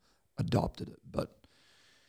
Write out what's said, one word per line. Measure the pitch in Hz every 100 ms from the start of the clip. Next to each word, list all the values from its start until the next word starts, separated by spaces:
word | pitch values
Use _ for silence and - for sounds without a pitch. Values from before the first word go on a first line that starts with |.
| _ _ _ -
adopted | 92 101 - - -
it. | - -
But | - - - - - - - - -